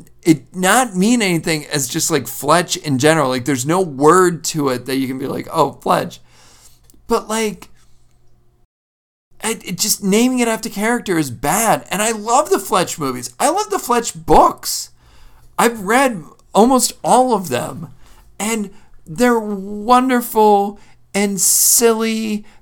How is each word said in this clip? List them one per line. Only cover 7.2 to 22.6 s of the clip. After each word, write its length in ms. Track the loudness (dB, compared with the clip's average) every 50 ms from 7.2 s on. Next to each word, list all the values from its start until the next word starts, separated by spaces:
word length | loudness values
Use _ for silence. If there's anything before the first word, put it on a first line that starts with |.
| -2 -4
like, 400 | -4 -4 -4 -4 -6 -10 -18 -20 -20 _ _ -20 -20 _ -20 _ _ _ _ -20 -20 _ _ _ _ _ _ _ _ _ _ _ _ _ _ _ _ _ _ _ _ -10 -8
it, 220 | -8 -8 -8 -8
it 100 | -10 -6 -4
just 240 | -4 -4 -4 -2 0
naming 360 | 0 2 4 4 2 2 0
it 80 | -2 -2
after 200 | -2 -4 -8 -10
character 480 | -6 -4 -2 -2 -2 -2 -2 -2 -2
is 120 | -2 -2 -4
bad. 540 | -6 -4 -2 -2 0 0 2 0 0 0 -2 -6
And 100 | -4 -2
I 100 | -2 -2
love 380 | -2 -4 -2 2 2 2 2 2
the 100 | 0 -2
Fletch 380 | 0 -2 0 0 0 -2 -4 -6
movies. 340 | -6 -6 -6 -6 -10 -14 -6 -2
I 100 | 0 0
love 200 | 0 -2 -4 -4
the 100 | -6 -6
Fletch 340 | -2 -2 -2 -2 -2 -4 -10 -10 2
books. 640 | 6 6 6 6 4 0 -4 -8 -8 -8 -8 -10 -12 -18 _ _ -20 -20 -20 -20 -20 -20 -20 -20 -10 -2
I've 240 | 0 0 0 0 -2
read 420 | -2 0 2 2 2 2 -2 -4 -12 -16 -20 _ _ _ 2
almost 400 | 4 4 6 4 2 0 -2 -6 -6 0
all 300 | 2 2 4 4 2 0
of 160 | -2 -2 -4
them. 440 | -4 -4 -4 -8 -10 -12 -14 -16 -16 -20 -20 -20 -20 -20 _ -20 -12 -8
And 320 | -6 -4 -4 -4 -6 -8 -12 -20 -20 -20 -20 -20 -18
they're 340 | -14 -2 0 2 2 2 2
wonderful 1400 | 0 -4 -8 -8 -8 -10 -10 -8 2 4 4 4 4 2 0 0 -2 0 2 4 4 6 4 4 2 -2 -6 -12 -20 -20 -20 _ -20 _ -2
and 260 | -2 -2 -2 -2 -2
silly 1040 | 0 0 0 2 2 2 2 4 4 4 4 2 0 -2 -2 -2 -4 -4 -4 -6 -8 -12 -20 -20